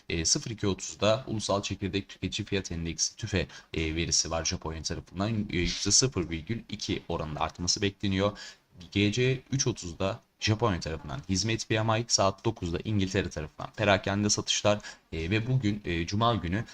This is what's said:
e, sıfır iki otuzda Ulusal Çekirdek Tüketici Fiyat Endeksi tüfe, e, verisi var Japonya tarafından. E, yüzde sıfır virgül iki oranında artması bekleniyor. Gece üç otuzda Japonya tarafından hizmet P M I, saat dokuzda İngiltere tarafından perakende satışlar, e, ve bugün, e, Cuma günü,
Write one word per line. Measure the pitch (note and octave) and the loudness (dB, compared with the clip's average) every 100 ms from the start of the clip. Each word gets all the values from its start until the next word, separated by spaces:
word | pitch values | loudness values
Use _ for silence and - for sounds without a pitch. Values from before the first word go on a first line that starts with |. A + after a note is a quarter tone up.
| - | -4
e, | E2 E2 | -2 2
sıfır | D3+ B2 | 2 0
iki | G#2+ G2+ | -2 0
otuzda | F#2 - - G2+ A2+ - | 0 -4 0 2 2 0
Ulusal | A2 - G2+ | -4 0 0
Çekirdek | - G2 G2 G2 - | 0 -4 -2 -2 -4
Tüketici | - F#2 - G#2 | -6 -4 -4 -2
Fiyat | G2 - | -2 -2
Endeksi | E2+ E2 D#2+ - - | -4 -4 -2 -4 -4
tüfe, | G#2+ F#2 D2+ - - | -2 0 -2 -6 -8
e, | - D#2+ D#2+ | -2 -2 0
verisi | D#2 - D#2+ | 0 0 0
var | D#2+ D#2+ | -2 -2
Japonya | F2+ D#2+ D#2+ | -2 -4 -6
tarafından. | - D#2 - F2 G#2 A2 G#2 | -6 -6 -6 -4 -2 0 0
E, | A2+ | 0
yüzde | G2 - G2+ | 0 0 2
sıfır | - C3 F#2+ D#2+ | 4 4 0 -2
virgül | D#2+ D2+ A2+ - | -4 -4 -6 -6
iki | G2+ - E2+ - | -8 -4 -4 -4
oranında | E2 D#2 D2 | -4 -4 -4
artması | D#2 - F2 - | -4 -2 -2 0
bekleniyor. | G2+ - G2+ F#2+ G#2 G#2 - - _ - - | 0 0 0 2 2 0 -10 -20 _ -20 -2
Gece | G2+ G#2 A2 B2+ B2+ - | 2 2 4 2 0 -2
üç | C3+ B2 | 0 0
otuzda | G#2+ F2 D#2 F#2+ A#2 - _ | -2 -8 -2 -2 -2 -10 _
Japonya | - G#2+ A#2 E2+ | 0 2 2 0
tarafından | D#2+ D#2+ D2 C2+ - | -2 -6 -6 -10 -2
hizmet | F#2+ G#2+ A2+ - | 0 0 -2 0
P | A2 | 0
M | A2 A2 | 2 2
I, | A#2 | 2
saat | - G2 - A2+ | 4 4 4 -2
dokuzda | A2+ F2 E2 | -2 -2 -2
İngiltere | G#2 G#2 F#2+ G2 D#2+ | 0 2 2 2 0
tarafından | - D2+ - - - | -4 -8 -8 -10 0
perakende | G2+ F#2+ G2 G2 G#2 | 4 4 4 0 2
satışlar, | - - - G#2+ G#2 - - _ | 2 0 2 2 2 -2 -18 _
e, | E2 E2 | -4 0
ve | A2 A#2 | 0 2
bugün, | C3 G#2 G#2 - | 2 2 0 -2
e, | E2+ E2+ | -2 0
Cuma | G#2 A#2 A2 | 2 4 4
günü, | E2 G2+ - | 0 -2 -4